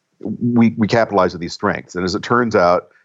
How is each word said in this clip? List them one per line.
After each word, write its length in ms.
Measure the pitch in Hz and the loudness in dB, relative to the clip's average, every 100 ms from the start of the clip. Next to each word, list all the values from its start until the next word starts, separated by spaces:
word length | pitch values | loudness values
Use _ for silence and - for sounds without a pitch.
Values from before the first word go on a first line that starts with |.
| _ _ | _ _
we, 560 | - 101 123 120 117 110 | -10 -4 0 2 2 2
we 100 | 104 | 0
capitalize 460 | 117 107 98 90 | 0 2 2 0
on 60 | 82 | -2
these 140 | 87 | -10
strengths." 420 | - 104 - - 92 | -4 -4 -4 -6 -6
And 80 | |
as 120 | 90 101 | -4 -4
it 80 | |
turns 320 | - 120 120 107 | -2 0 2 2
out, 340 | 87 87 - _ | 4 2 -2 _